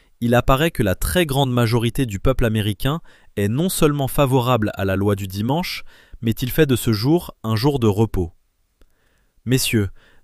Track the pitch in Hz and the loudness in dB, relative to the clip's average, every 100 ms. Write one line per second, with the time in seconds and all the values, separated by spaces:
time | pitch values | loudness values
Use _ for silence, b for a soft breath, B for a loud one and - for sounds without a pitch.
0 | b _ 117 120 - 131 165 - 101 92 | b _ 2 2 4 2 2 0 0 0
1 | - 185 160 135 131 123 117 120 117 - | 0 0 0 0 0 2 2 0 0 -2
2 | 127 95 135 127 117 110 104 101 135 165 | -4 -2 0 2 0 0 -2 -2 -4 -4
3 | b b b - 101 123 185 - 156 143 | b b b -4 -2 0 -2 2 2 2
4 | 131 - 139 131 120 123 104 - 98 95 | -2 0 2 2 2 0 0 -2 -2 0
5 | 101 98 98 98 113 156 180 - b b | 0 -2 -4 -6 -2 -2 -4 -10 b b
6 | b b 113 - 127 - 151 123 - 104 | b b -4 -2 -2 0 2 2 0 0
7 | 123 175 - - 110 110 139 107 110 98 | 0 0 -2 -10 -4 0 0 2 2 2
8 | 113 - 85 - _ _ _ _ _ _ | 0 0 -4 -10 _ _ _ _ _ _
9 | _ _ _ _ 117 123 - 113 98 b | _ _ _ _ -2 0 2 0 0 b
10 | b b | b b